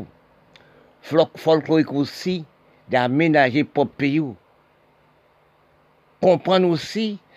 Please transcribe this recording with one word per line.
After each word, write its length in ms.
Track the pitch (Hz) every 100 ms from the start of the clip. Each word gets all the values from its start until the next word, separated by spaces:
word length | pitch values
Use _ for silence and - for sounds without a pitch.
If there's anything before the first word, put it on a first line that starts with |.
| - _ _ _ _ - _ _ _ _
fol-, 240 | - 156 156 -
folklorique 560 | 160 160 139 160 151
aussi, 520 | 139 135 - 185 180 151 _ _ _ -
d'aménager 720 | 127 123 139 165 151 131 139
pour 240 | 139 147 131
pays. 340 | - 143 151 139 98 _ _ _ _ _ _ _ _ _ _ _ _ _ _ _ _ _ _
Comprendre 480 | 180 175 - 185 180
aussi, 480 | 156 - 214 220 202 _